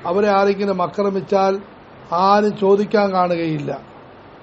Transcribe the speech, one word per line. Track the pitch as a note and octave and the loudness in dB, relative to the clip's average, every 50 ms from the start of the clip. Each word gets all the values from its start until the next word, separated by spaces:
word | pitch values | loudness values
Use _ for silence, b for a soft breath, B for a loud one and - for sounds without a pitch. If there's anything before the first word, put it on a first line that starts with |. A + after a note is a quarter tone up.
| - | -6
അവരെ | F3 F3+ G#3 G#3+ G#3 | -4 -2 0 2 2
ആരെങ്കിലും | G3 G3 G3+ G3+ G3 F#3+ G3+ G3+ F#3+ F3+ | 2 2 2 2 0 0 -2 -4 -2 -2
ആക്രമിച്ചാൽ | F3 F3 - G#3 G3+ G3+ F#3+ F#3+ F#3+ - G3+ F#3+ G3 G3 G3 G3+ - - - - - - - - - - | -4 -4 -2 -4 -2 -2 -2 -4 -4 0 0 2 2 0 -2 -4 -8 -14 -20 -20 -20 -20 -20 -18 -10 -4
ആരും | E3 F3 F#3+ G3 G3+ G#3 G#3+ G#3 D#3+ | -2 0 2 4 4 4 2 0 -2
ചോദിക്കാൻ | - G3 F#3+ G3+ G3+ G#3+ - A3 G#3 G3+ G3 F#3 | 0 2 2 4 2 2 0 0 0 2 2 0
കാണുകയില്ല. | F#3 F3+ F3 F3 E3 E3 D#3+ D#3 D3 C#3+ C#3+ C#3+ C3+ - - - - - - - - - - - - | 0 0 0 0 -2 -2 -4 -4 -4 -6 -8 -8 -10 -12 -18 -20 -20 -20 -20 -20 -20 -20 -20 -20 -20